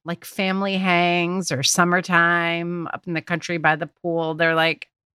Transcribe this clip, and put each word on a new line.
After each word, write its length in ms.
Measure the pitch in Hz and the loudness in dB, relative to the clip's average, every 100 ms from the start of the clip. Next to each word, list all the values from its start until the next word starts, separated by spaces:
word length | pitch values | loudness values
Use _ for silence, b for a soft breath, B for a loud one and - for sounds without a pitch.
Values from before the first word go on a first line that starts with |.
| 160 | -10
like, 180 | 170 | -10
family 520 | - - 190 190 196 190 | -10 -4 -2 -2 -2 0
hangs 720 | 185 175 175 175 170 185 175 | 2 2 4 2 0 -2 -2
or 100 | - | -2
summertime 1200 | - - 175 180 180 170 170 170 170 170 170 175 165 | 0 2 2 2 2 2 4 2 0 -2 -4 -6 -8
up 180 | - - | -10 -6
in 60 | |
the 80 | 160 | -6
country 380 | - 170 - 170 | -4 -6 -4 0
by 180 | 156 156 | 2 2
the 100 | 160 | -4
pool, 480 | _ 175 165 160 | _ -4 -2 -2
they're 200 | 160 165 | 2 2
like, 340 | 160 165 147 - _ _ | 4 2 0 -10 _ _